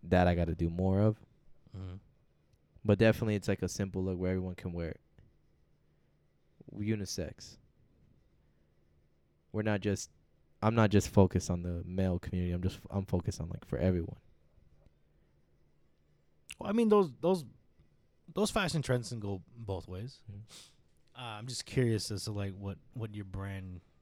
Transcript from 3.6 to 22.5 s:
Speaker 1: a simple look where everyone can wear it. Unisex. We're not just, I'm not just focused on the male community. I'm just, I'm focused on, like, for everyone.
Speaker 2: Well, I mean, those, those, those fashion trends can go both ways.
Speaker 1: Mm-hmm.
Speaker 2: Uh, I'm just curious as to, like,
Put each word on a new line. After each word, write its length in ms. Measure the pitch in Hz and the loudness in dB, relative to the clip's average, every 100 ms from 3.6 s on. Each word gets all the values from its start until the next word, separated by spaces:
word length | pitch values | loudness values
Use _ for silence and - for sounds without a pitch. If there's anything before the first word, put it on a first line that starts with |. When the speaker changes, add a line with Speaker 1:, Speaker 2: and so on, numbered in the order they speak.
Speaker 1:
a 60 | 90 | -2
simple 360 | - 98 92 | -2 -4 -2
look 140 | 95 90 | -2 0
where 120 | 92 | 0
everyone 220 | 92 92 90 | 0 -2 -6
can 180 | 92 | -8
wear 160 | 85 85 | -6 -6
it. 100 | - _ - - _ _ _ _ _ _ _ _ _ _ _ _ _ - 104 | -8 _ -20 -20 _ _ _ _ _ _ _ _ _ _ _ _ _ -18 -6
Unisex. 800 | 104 110 95 - 78 - - - _ _ _ _ _ _ _ _ _ _ _ _ _ _ _ _ _ _ _ | -2 -2 -4 -6 -8 -10 -20 -20 _ _ _ _ _ _ _ _ _ _ _ _ _ _ _ _ _ _ _
We're 100 | 110 | -2
not 180 | 107 104 | 0 2
just, 300 | 104 98 - _ _ _ _ _ | 2 -2 -4 _ _ _ _ _
I'm 140 | 107 | 2
not 160 | 117 107 | 6 6
just 180 | 101 - | 6 6
focused 400 | - 95 90 - | 6 6 6 0
on 120 | 87 | -2
the 200 | 87 85 87 | -2 -6 -6
male 320 | 92 95 90 | -2 0 0
community. 340 | - 90 90 | -2 -4 -2
I'm 100 | 87 | -2
just, 160 | 92 - - | -2 -6 -6
I'm 160 | 98 95 | -6 -2
focused 340 | 90 - - | -2 -2 -6
on, 80 | 82 | -8
like, 160 | - | -10
for 140 | - - | -6 0
everyone. 400 | 92 90 82 - - _ _ _ _ - - _ _ _ _ _ _ _ _ _ _ _ _ _ _ _ _ - | 2 2 -2 -10 -20 _ _ _ _ -20 -20 _ _ _ _ _ _ _ _ _ _ _ _ _ _ _ _ -12
Speaker 2:
Well, 100 | - | -2
I 40 | |
mean, 160 | 208 226 | 2 6
those, 200 | 208 180 123 | 6 6 2
those, 240 | 165 185 127 - _ _ _ _ _ _ - | 2 2 -2 -18 _ _ _ _ _ _ -12
those 160 | - 208 | -4 -2
fashion 320 | - 185 160 | 0 0 -2
trends 260 | - 123 117 | 0 -2 -2
can 100 | 117 | -8
go 220 | 101 95 - 117 | -6 -8 -10 -14
both 320 | 110 95 - | -8 -6 -6
ways. 300 | 92 120 - - | -12 -12 -14 -16
Speaker 1:
Mm-hmm. 920 | 101 110 - - _ _ _ _ - | -16 -16 -20 -20 _ _ _ _ -16
Speaker 2:
Uh, 140 | 120 107 | -12 -10
I'm 80 | 120 | -10
just 180 | 120 | -10
curious 460 | - - 123 110 - | -6 -2 0 0 -4
as 140 | 101 | -8
to, 80 | - | -6
like, 200 | 101 98 | -6 -6